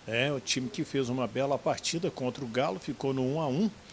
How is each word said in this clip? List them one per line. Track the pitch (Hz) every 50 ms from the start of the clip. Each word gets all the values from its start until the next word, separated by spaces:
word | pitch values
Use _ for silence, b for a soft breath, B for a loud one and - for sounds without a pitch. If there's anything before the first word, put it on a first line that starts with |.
| -
É, | - 113 117 131 147
o | 147 131
time | 123 - - 135 127 120
que | - - 151
fez | - - 139 135 120
uma | 123 131 123 107
bela | - - 135 139 143
partida | 131 - 160 131 - - - - 165 180 160
contra | - - 131 127 120 - 139
o | 117
Galo, | 110 123 139 165 190 185
ficou | - - 131 - - 135 135
no | 135
um | 127 127 143 160
a | 160
um. | 139 127 156 220 208 - - B B